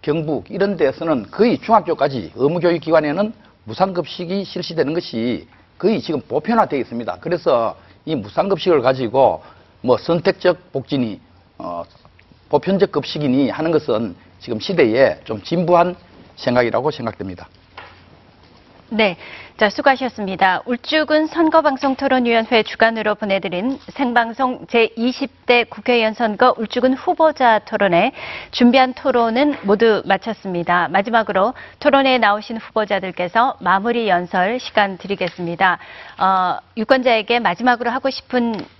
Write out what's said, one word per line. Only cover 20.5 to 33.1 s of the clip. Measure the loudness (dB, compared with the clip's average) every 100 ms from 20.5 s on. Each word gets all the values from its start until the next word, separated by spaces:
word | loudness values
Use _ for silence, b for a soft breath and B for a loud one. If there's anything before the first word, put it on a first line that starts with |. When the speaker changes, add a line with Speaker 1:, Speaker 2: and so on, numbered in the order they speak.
| 0 -4
Speaker 2:
울주군 | -6 -2 -2 2 2 0
선거방송토론위원회 | 0 2 4 2 0 -2 -2 0 2 2 0 2 0
주관으로 | 0 2 2 2 -2 -2
보내드린 | -2 -2 -2 -4 -4 -6 -12
생방송 | -4 0 2 0 -2 -4 -4 -2
제이십 | 2 2 0 -4 -2 -8 _ 2
대 | 2 2
국회의원 | -6 0 0 0
선거 | 0 -4 2 2 2
울주군 | -4 0 0
후보자 | 0 -2 2 2 4 2 2
토론회 | 0 0 2 4 2 B B B B
준비한 | 2 4 6 2
토론은 | 0 -2 0 0 2 0 0
모두 | 0 4 4 2 0
마쳤습니다. | -2 -2 -10 -6 -4 0 0 2
마지막으로 | 0 0 0 0 0 0 -2 B B
토론회에 | 2 4 4 4
나오신 | 2 0 -4 -12
후보자들께서 | -6 -4 0 -2 -4